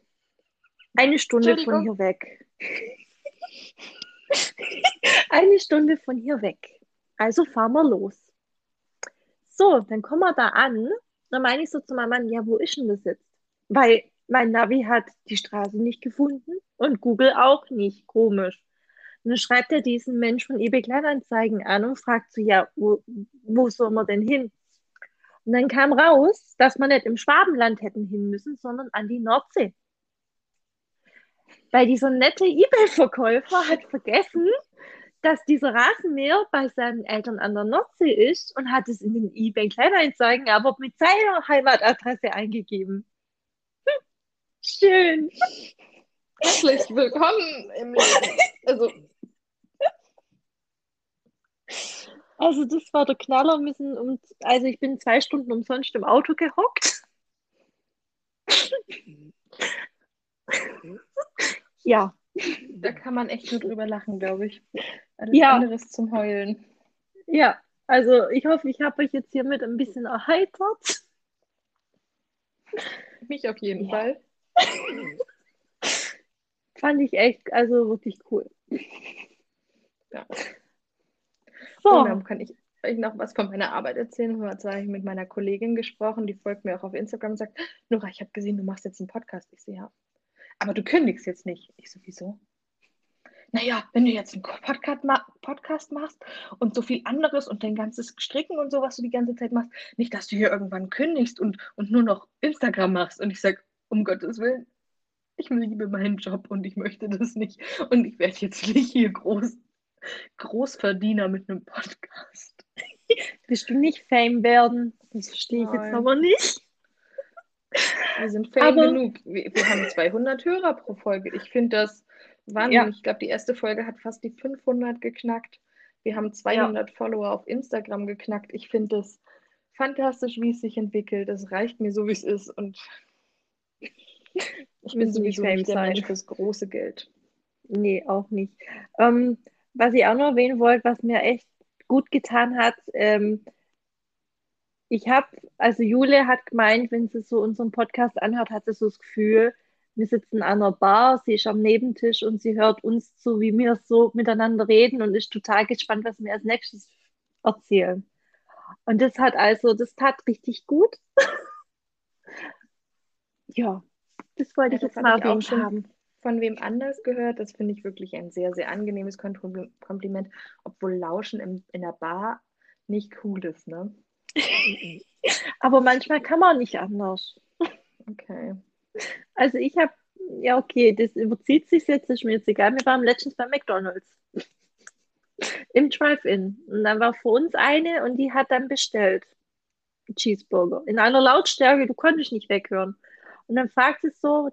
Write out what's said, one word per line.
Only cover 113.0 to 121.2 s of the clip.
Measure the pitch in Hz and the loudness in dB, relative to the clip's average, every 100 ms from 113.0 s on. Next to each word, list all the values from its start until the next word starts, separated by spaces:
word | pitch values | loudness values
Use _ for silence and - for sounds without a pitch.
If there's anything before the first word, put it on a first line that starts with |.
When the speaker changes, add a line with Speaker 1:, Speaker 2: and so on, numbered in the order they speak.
| - 466 - - - | 0 0 -2 -14 -6
Speaker 1:
Willst | 240 - | -4 -2
du | |
nicht | 262 311 - _ | 0 0 0 _
Fame | 240 233 240 | 2 4 2
werden? | 233 240 240 240 240 - _ | 4 6 6 2 -6 -10 _
Das | 220 - | -14 -12
verstehe | - - 233 | -12 -6 -4
ich | 214 | -2
jetzt | 226 | -4
Speaker 2:
Nein. | 214 | -4
Speaker 1:
aber | 233 254 277 | -2 2 2
nicht. | 349 403 - - _ _ _ _ _ - - 679 - _ _ - - - - - | 4 2 0 -6 _ _ _ _ _ -20 -20 -20 -20 _ _ -4 -2 -2 -6 -6
Speaker 2:
Wir | 220 | -6
sind | 214 233 | -6 -2
Fame | 269 | 4
Speaker 1:
Aber | 302 311 311 | 6 6 6
Speaker 2:
genug. | 262 240 - | 4 -2 -8
Wir, | - 190 - | -12 -10 -4
wir | 214 208 | -2 0
haben | 196 196 | 0 -2
zweihundert | - 170 226 262 269 | -2 -2 0 -4 -4
Hörer | 349 370 349 | -2 -2 -2
pro | - - | -4 -8
Folge. | 202 214 196 | -8 -6 -6